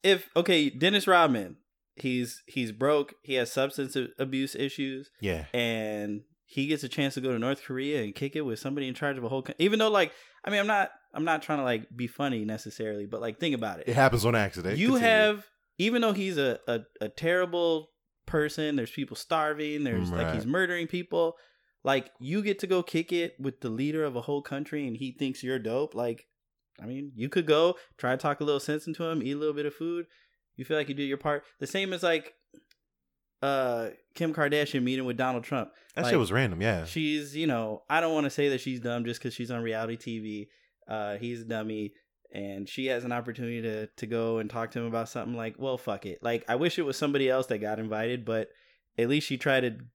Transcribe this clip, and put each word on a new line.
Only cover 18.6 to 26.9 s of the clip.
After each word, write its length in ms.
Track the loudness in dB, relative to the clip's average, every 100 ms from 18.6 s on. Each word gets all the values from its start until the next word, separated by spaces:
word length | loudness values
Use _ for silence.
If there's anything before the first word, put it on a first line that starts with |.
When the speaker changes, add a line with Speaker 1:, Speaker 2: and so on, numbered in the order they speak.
| 0 0
Speaker 1:
there's 140 | -2
people 240 | -6 -8
starving, 720 | -8 -2 0 0 -2 -4 -2
there's, 260 | 0 0 0
like, 140 | 0 0
Speaker 2:
Right. 60 | -2
Speaker 1:
he's 100 | 0
murdering 400 | 0 2 0 -4
people. 480 | -4 -2 2 2 0 _ _ _ _
Like, 260 | 2 2 0 _
you 220 | -2 0
get 200 | 0 -2
to 60 | 2
go 160 | 2
kick 300 | 2 -2 0
it 220 | 0 0 -4
with 220 | -6 -4
the 80 | -6
leader 360 | -2 0 0
of 120 | -2 -2
a 60 |
whole 180 | -2 -4
country 460 | -2 -8 -4 -4 -4
and 100 | -4
he 160 | -8
thinks 300 | -4 -4 -4
you're 140 | -2 -2
dope. 360 | 0 0 -2
Like, 300 | -2 -4 -4 -12 _ _ _ _ _
I 60 |
mean, 280 | -10